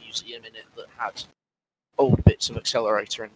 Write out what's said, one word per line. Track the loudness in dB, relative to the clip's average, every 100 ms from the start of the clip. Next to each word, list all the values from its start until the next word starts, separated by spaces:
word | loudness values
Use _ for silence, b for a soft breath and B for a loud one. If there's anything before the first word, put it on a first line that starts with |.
museum | -14 -14 -12 -18 -18
in | -20
it | -20 -20
that | -20 -10
had | -10 -10 -18 _ _ _ _ _ _ 0
old | 4 6 6
bits | 4 -4
of | -6
accelerator | -4 -2 0 -2 -2 -10
in | -12